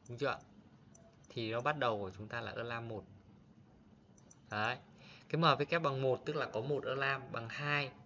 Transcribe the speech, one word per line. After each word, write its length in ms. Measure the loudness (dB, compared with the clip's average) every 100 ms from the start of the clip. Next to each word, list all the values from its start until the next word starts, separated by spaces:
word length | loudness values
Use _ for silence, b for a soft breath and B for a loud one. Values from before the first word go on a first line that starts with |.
| -12
đúng 80 | -2
chưa 100 | -2
ạ? 100 | -2 -8 -20 -20 -20 -20 -20 -20 -20 -10
Thì 220 | -4 -2
nó 100 | 0
bắt 160 | 0 2
đầu 220 | 2 2
của 120 | -2 -8
chúng 100 | -8
ta 140 | -6
là 100 | -6
Erlang 380 | -6 -4 -4 -6
một. 140 | -8 -8 -18 -20 -20 -20 -20 -20 -20 -20 -20 -20 -20 -20 -18 -6
Đấy. 280 | -2 0 -2 -10 B B B B
Cái 120 | 4
M 40 | 6 6
V 20 | 4
K 120 | 2
bằng 180 | 2 2
một, 200 | 2 2 0
tức 100 | -2
là 140 | 0
có 80 | -2
một 240 | 0 0 0
Erlang 460 | 0 0 0 -4
bằng 180 | -6 -6
hai, 420 | -4 0 0 0 -6